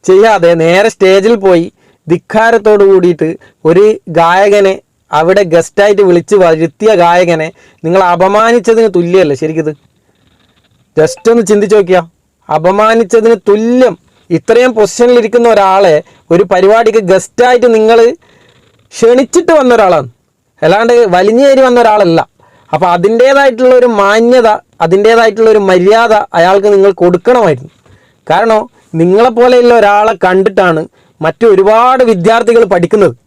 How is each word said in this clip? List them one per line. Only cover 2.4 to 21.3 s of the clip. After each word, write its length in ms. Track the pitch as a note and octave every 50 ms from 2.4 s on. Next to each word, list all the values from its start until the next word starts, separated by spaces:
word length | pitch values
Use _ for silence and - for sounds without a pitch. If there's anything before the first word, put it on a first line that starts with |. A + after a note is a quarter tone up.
| A3 A3+ A#3 A3+ G3+ G#3+ G#3+ G3+ G3+ G3
കൂടിയിട്ട് 400 | G3 F#3 F3 F3+ E3+ D3 E3 D#3+ E3 - _ _ _ _ _ D#3+
ഒരു 160 | E3+ F#3 G#3 G#3+ A3 - _ - D#3+
ഗായകനെ, 560 | E3 E3 E3+ F3 F#3+ G3+ G3+ G3+ G#3 G3 F#3+ F#3+ - _ _ _ _ _ _
അവിടെ 320 | - D3+ D#3+ E3+ F#3+ G3+ G3+ E3+ D#3
ഗസ്റ്റായിട്ട് 500 | E3+ E3 - _ - G3+ G#3 G3+ F#3+ G3+ F#3
വിളിച്ച് 260 | F3 E3+ E3 - G#3 G3 F#3
വരുത്തിയ 460 | E3+ D#3+ D#3 E3 D#3+ _ _ G#3 A3 A3 F3 E3+
ഗായകനെ 440 | E3+ E3+ F3+ F#3 E3+ E3+ D#3+ D#3 E3 - _ _ _ _ _ -
നിങ്ങൾ 160 | D#3+ F3 F#3+ F#3+ F3
അപമാനിച്ചതിന് 800 | F3 E3+ F#3 F#3+ G3+ G#3+ A3 A#3 A#3 A#3+ F#3+ A#3 A3+ A3 A3+ G#3+ F3+
തുല്യമല്ലേ 400 | F3 E3+ E3+ F3+ F#3+ F3+ D3+ C#3+ C3
ശരിക്കിത്? 300 | D#3 D#3 D#3+ D#3+ D#3 D#3 D3+ _ _ _ _ _ _ _ _ _ _ _ _ _ _ _ _ _ _ _ _ _ _ _ _
ജസ്റ്റ് 340 | D#3+ D#3+ E3 E3+ - _ A3+
ഒന്ന് 120 | A#3 A#3+ A3 F3+
ചിന്തിച്ച് 240 | G#3+ G#3 G3+ F#3+ G#3+
നോക്കിയാ, 260 | G#3+ G3 E3+ F#3 F3+ E3+ E3+ _ _ _ _ _ _ _ - C#3+
അപമാനിച്ചതിന് 800 | D#3 D#3+ F3+ F#3+ G3+ G#3+ A3 A3+ A3+ A#3 F3+ A3+ A3+ G#3+ A3+ A#3 G3 _
തുല്യം. 480 | G#3+ G3+ G#3+ A3 A#3 B3 B3+ B3+ A#3 E3+ _ _ _ _ _ _ _ F3
ഇത്രയും 340 | D#3+ _ - A3 A#3 B3 B3+ A#3
പൊസിഷനിലിരിക്കുന്ന 720 | A3 G#3+ F#3+ - - A#3+ A#3+ B3 A#3+ G#3+ A3 G#3+ A#3+ A#3 A#3 A3
ഒരാളെ 400 | G#3 G3 F#3+ F#3+ G3 G3+ F3+ D#3 D3+ - _ _ _ _ _ E3+
ഒരു 100 | F3 G#3 F3+
പരിപാടിക്ക് 500 | G3 F3+ F3+ G3 G#3+ A3+ A#3 A3+ G#3 A3+ G3+ F3
ഗസ്റ്റായിട്ട് 560 | F#3+ F#3 - - _ - B3 B3 B3+ B3 A#3+ B3 A3+
നിങ്ങൾ 220 | A3 G#3+ A3 A#3 A#3 A3+ A#3+ E4+ _ _ _ _ _ _ _ _ _ _ _ _ _ _ _ -
ക്ഷണിച്ചിട്ട് 580 | - A3+ A3+ B3 B3+ C#4 - - E4+ E4+ - E4 D4+
വന്ന 140 | C4+ B3 A#3
ഒരാളാണ്, 320 | G#3 G#3 F#3 E3+ D#3 C3+ A#2+ _ _ _ _ _ _ _ _ _ _
അല്ലാണ്ട് 320 | - D#3+ F#3 G#3 A#3 A#3 A#3+ A#3+ A#3 G3 F3
വലിഞ്ഞേറി 460 | F3+ F#3 G#3